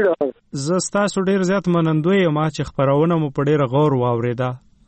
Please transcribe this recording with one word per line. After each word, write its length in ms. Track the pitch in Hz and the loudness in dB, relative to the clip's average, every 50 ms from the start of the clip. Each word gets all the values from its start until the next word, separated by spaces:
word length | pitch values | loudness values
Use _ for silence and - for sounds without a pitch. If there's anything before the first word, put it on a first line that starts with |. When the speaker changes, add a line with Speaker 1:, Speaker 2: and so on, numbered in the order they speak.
| - | 4
Speaker 1:
ډاکټر. 240 | 185 165 - 147 131 - _ _ - | 2 2 0 -2 -4 -4 _ _ -12
Speaker 2:
زه 260 | - 139 135 151 180 185 | -10 -8 -4 -2 -2 -2
ستاسو 420 | - - - 202 208 190 - 196 | -2 -2 -2 -2 -2 0 -2 -2
ډېر 200 | 190 190 196 196 | -2 0 0 0
زیات 260 | 185 175 196 202 - 175 | 0 0 0 0 0 0
منندوی 500 | 175 170 160 160 156 156 147 175 196 196 | 0 2 2 2 0 0 0 2 2 2
یم 160 | 185 165 147 151 156 160 | 2 2 0 0 -2 -2
چې 140 | 151 - 139 - | -4 -6 -8 -8
خپرونه 440 | - - 135 135 139 143 160 170 175 | -2 -2 0 2 2 2 2 2 2
مو 120 | 160 151 143 | 0 -2 -2
په 120 | 135 147 139 143 | -2 -2 0 2
ډېره 160 | 156 147 139 117 | 2 2 0 0
غور 200 | 127 143 151 151 139 | 2 2 2 2 2
واورېده 560 | 127 123 123 120 117 117 123 120 120 127 127 123 127 _ - _ _ _ | 2 0 0 0 0 -2 -2 -2 -2 -4 -6 -6 -8 _ -20 _ _ _